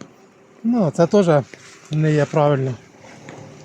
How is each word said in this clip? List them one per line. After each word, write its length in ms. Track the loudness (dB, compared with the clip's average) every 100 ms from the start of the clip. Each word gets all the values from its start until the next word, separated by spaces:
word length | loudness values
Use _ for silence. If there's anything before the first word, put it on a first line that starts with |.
| -20 _ _ _ _ _
Ну, 280 | -4 -2 -2
це 160 | 0 2
теж 220 | 2 2 2 0 -12 -20 -20 -8
не 200 | -4 0
є 140 | 0 0
правильно. 480 | 0 0 0 -4 -8 -14 -20 -20 -20 -20 -20 -20 -20